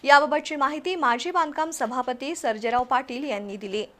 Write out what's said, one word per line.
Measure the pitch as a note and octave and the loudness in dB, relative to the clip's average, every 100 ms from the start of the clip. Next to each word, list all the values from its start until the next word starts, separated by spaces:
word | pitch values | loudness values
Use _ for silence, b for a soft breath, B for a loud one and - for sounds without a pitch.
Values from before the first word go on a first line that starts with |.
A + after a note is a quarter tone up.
याबाबतची | C4 C#4+ D4 D4 D4+ D4+ | 10 8 8 0 -2 -2
माहिती | C#4 D4+ F4 F#4 | -2 -2 -4 0
माजी | C4+ A#3+ E4 | 0 0 0
बांधकाम | F4+ D#4 D4 D#4+ | 0 0 -2 -4
सभापती | D#4+ A#3 B3 B3 B3 C4+ E4 | -4 -4 -2 -4 -4 -6 -4
सर्जेराव | C4+ G#3+ A3+ A#3+ | -4 -2 0 0
पाटील | B3 B3 B3+ D4 | 2 0 0 -8
यांनी | C#4+ G#3 G3+ G3 | -6 -6 -6 -10
दिली. | G3+ G3+ G3 | -6 -6 -6